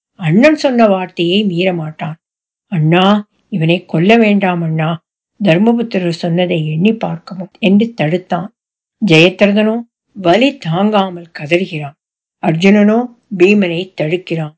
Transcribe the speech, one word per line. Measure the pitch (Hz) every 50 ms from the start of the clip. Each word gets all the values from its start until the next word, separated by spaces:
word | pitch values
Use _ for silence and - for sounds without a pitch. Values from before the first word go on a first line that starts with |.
| _ _ _
அண்ணன் | - 185 156 165 208 269 311 311
சொன்ன | 302 - 277 247 233 226
வார்த்தையை | 208 190 185 185 180 - - 170 170 185 208 214
மீறமாட்டான். | 196 170 165 185 190 180 170 156 156 160 - 175 156 160 - _ _ _ _ _ _ _ _ _
"அண்ணா, | _ 208 160 151 156 170 180 185 196 208 208 208 - _ _ _ _
இவனை | 220 165 160 160 170 180 -
கொல்ல | - - 160 170 202 233
வேண்டாம் | 233 220 208 202 202 196 185 175 170 165
அண்ணா, | 160 160 160 156 160 170 165 _ _ _ _ _ _ _ - 202
தர்மபுத்திரர் | 185 160 175 214 233 233 240 226 233 - 190 180 170
சொன்னதை | 165 - - 170 165 180 180 180 175 160 151 156
எண்ணி | 156 156 180 220 226
பார்க்கவும்" | 226 - 170 165 165 - - 180 180 180 - _ _
என்று | - 185 196 208 226 233 - -
தடுத்தான். | 151 156 175 175 - - 180 170 180 - - _ _ _ _ _ _ _ _ _ 226
ஜெயத்ரதனோ | 180 160 156 165 185 185 - 208 202 202 214 214 214 220 240 233 - _ _ _ _ _
வலி | 208 185 170 175 214 254 277 277 -
தாங்காமல் | - 165 160 180 202 214 214 202 190 190 175 175 175 - - -
கதறுகிறான். | 156 143 170 180 190 180 175 151 147 139 - _ _ _ _ _ _ _ _ _ -
அர்ஜுனனோ | 202 160 165 185 196 208 208 208 214 214 233 247 240 - _ _ _ 214 170
பீமனை | 175 196 214 208 190 175 165 170 196 190 - -
தடுக்கிறான். | 160 151 175 175 - - 170 160 156 151 -